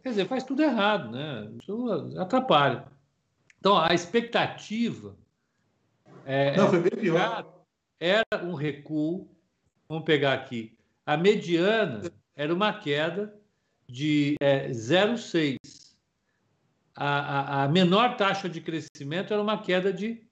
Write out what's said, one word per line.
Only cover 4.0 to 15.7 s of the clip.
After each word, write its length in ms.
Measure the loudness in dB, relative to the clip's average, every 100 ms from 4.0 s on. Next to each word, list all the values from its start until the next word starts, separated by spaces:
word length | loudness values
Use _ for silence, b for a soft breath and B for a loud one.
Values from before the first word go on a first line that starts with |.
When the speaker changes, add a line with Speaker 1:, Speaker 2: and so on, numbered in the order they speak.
| 2 -2 0 0 0 -4 -8 -4 -2 -4 -14 -18 _ _ _ _ _ _ _ _ _ -18
Speaker 1:
é, 300 | -4 2 2
Speaker 2:
Não, 120 | 4 4
Speaker 1:
é, 20 |
Speaker 2:
foi 100 | 4
bem 220 | 2 0
pior. 440 | 0 2 0 -4 -10 -20 _ _ _ _
Speaker 1:
era 240 | 0 0 0 -4
um 100 | -6
recuo, 760 | -4 -6 -6 -6 -4 -2 -4 -10 _ _ _ _ _ _
vamos 160 | -8
pegar 280 | 2 2 4
aqui, 440 | 0 -4 -10 -10 _ _ _
a 120 | -2 2
mediana 840 | 4 2 0 2 2 2 0 -4 -10 _ _
era 200 | -6 -2
uma 180 | 0 0
queda 640 | -2 -4 -2 -2 -4 -8 -12 _ _ _ _
de, 500 | -18 -6 0 2 2 2
é, 320 | 2 2 0
zero 460 | -8 2 4 4 0
seis. 400 | -2 0 0 -4 -12